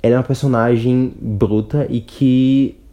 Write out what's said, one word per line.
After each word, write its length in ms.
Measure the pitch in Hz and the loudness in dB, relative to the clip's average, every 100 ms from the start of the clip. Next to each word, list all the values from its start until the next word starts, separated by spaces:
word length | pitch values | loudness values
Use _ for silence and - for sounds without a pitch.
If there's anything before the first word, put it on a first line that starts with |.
ela 140 | 117 123 | 2 2
é 20 | |
uma 60 | |
personagem 880 | 123 131 143 120 117 120 120 127 127 - | 0 -2 0 0 2 2 2 0 -2 -6
bruta 640 | - 104 104 107 110 147 135 | -6 -2 0 -2 -2 -4 -4
e 100 | 120 | -6
que 760 | - - 135 127 131 135 135 - - | -8 -2 2 2 2 2 0 -6 -20